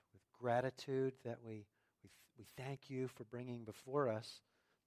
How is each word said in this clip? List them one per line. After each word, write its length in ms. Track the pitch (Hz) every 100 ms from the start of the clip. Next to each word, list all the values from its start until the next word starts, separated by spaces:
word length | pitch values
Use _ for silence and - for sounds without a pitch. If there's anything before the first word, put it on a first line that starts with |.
| _
with 80 | 98 _ -
gratitude 720 | 120 120 131 - - 131 131 131 120
that 140 | 117 117
we, 200 | 110 107 _ _ _
we, 60 | 101 - - -
we 80 | 104 -
thank 320 | 131 135 -
you 180 | 131 131
for 160 | -
bringing 400 | 117 120 127 120
before 460 | 110 101 - 139 135
us 320 | 110 - - _ _ _ _